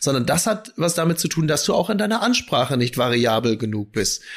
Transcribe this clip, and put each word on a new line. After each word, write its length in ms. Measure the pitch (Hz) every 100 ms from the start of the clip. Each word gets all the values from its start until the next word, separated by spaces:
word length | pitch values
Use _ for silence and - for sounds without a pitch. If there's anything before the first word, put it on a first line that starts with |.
sondern 240 | - 135 120
das 200 | 170 226
hat 280 | 214 - -
was 180 | 170
damit 260 | 170 165 165
zu 100 | -
tun, 180 | - 156
dass 160 | 151
du 100 | -
auch 160 | 180 175
in 80 | 202
deiner 240 | 208 220
Ansprache 540 | 233 240 - 139 127 131
nicht 220 | 120 123
variabel 580 | 123 120 117 113 120 110
genug 380 | 113 107 104
bist. 300 | - 95 - -